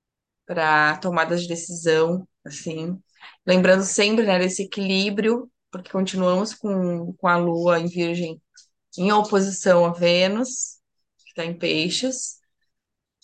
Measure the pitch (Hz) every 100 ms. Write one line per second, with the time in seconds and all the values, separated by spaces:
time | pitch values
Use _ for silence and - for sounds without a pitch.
0 | _ _ _ _ - 175 160 151 151 156
1 | 190 170 160 175 175 170 - 175 165 160
2 | 165 180 185 _ - 147 - 160 165 190
3 | - _ - - - 185 185 190 196 -
4 | 208 226 214 185 185 185 190 - 196 190
5 | 202 202 220 240 240 _ _ 190 185 190
6 | 190 190 180 185 214 - 214 190 180 170
7 | 170 185 185 175 175 170 170 170 170 175
8 | 170 175 165 160 _ _ _ _ _ -
9 | 185 214 208 202 196 190 196 175 170 170
10 | 175 175 185 214 254 - - - _ _
11 | _ _ _ - 165 170 170 156 170 -
12 | 262 254 - - _ _ _ _ _ _
13 | _ _